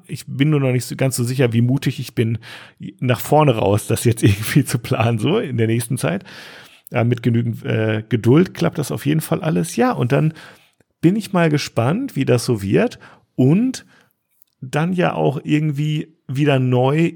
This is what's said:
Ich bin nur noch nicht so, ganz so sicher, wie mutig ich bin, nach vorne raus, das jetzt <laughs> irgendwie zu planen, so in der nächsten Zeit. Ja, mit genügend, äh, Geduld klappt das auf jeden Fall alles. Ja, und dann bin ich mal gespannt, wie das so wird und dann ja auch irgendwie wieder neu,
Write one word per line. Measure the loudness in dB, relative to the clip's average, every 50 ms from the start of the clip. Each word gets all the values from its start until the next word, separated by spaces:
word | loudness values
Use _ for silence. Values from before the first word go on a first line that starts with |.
| _ -14
Ich | -14 -12 -12 -6
bin | -2 0 2 2
nur | 2 2
noch | 2 0
nicht | 0 -2 -2
so, | -4 -4 -2
ganz | -2 -2 0
so | -2 -4
sicher, | -2 0 0 0 2 2
wie | 2
mutig | 2 2 2 0 -2 -2 -4 -4
ich | -8 -8 -2
bin, | -2 -2 0 -2 -4 -8 -12 -20 -20 -20 -20 _ -18 -16 -16 -10 -4
nach | -2 -2 -2 0
vorne | 0 2 4 4 4 4 4
raus, | 2 2 2 2 2 0 -2
das | -2 0 0
jetzt | 0 0 4 4
<laughs> |
irgendwie | 4 4 2 0 0 2 2 2
zu | 2 -2 -4
planen, | -2 -2 -2 0 0 0 0 0
so | 0 0 0 0
in | -2 -2 -2 0
der | 0 0
nächsten | 0 -2 -2 -4 -4 -4
Zeit. | -2 -2 -4 -4 -8 -12 -20 -20 -20 -20 -20 -20 -20 -20 -20 -20 -14 -6
Ja, | -2 0 0
mit | 0 0 -2 0
genügend, | 0 0 0 0 -2 -4 -6 -4
äh, | -4 -2 0 0 0 -2 -2 -4 -2
Geduld | -2 0 4 6 6 6 4 2 0
klappt | -2 -2 -2 -2 -2
das | -6 -6
auf | -6 -4 -2
jeden | -2 0 0
Fall | 0 -2 -4 -2
alles. | -2 -2 -2 -2 -2 -2 -2 0
Ja, | 0 0 0
und | 0 0 0
dann | 2 2 2 0 -2 -6 -14 -20 -20 -20 _ _ _ _ _ _ _ _
bin | 0 0 0
ich | 0 -4 -2
mal | 0 0 2 2
gespannt, | 0 0 -4 -4 -4 -2 0 0 0 -2 -4 -6 -4 -2
wie | 0
das | 2 2 2 2
so | 0 -2 -2
wird | 0 0 2 2 2 0 -2 -8 -20 -20 -20 _ _ _ _
und | 2 2 4 4 4 2 0 -4 -6 -12 _ _ _ _ _ _ _ _ _ _ _ _ _ _ -18
dann | -12 -6 -4 -2 -2 -2 0
ja | 0 0 -2 0
auch | 0 -2 -2 -2 -4 -4
irgendwie | -2 -2 0 0 -2 -2 -2 -4 -2 -4 -4 -6 -8 _ _ _ -8
wieder | -4 0 2 2 2 2
neu, | 2 2 2 2 2 2 2 2 2 0 0